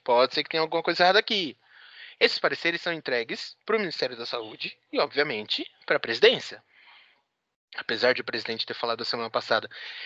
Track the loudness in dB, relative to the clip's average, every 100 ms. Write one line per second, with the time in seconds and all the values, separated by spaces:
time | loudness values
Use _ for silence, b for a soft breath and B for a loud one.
0 | 2 4 4 2 -2 -2 0 0 0 4
1 | 6 6 2 0 -4 -8 b b b b
2 | b b 2 4 -2 0 -2 -2 -4 -4
3 | -2 -2 -2 -8 -10 -10 -2 0 0 -2
4 | -4 -4 -8 -8 -8 -10 -10 -12 _ -2
5 | 0 0 0 -2 -4 -6 -6 _ -2 -2
6 | 0 6 6 6 -2 -14 _ b b b
7 | b b _ _ _ _ _ -10 -6 2
8 | 2 2 -2 -6 -6 -6 -6 -4 -4 -2
9 | -4 -4 -4 -4 0 0 0 B B B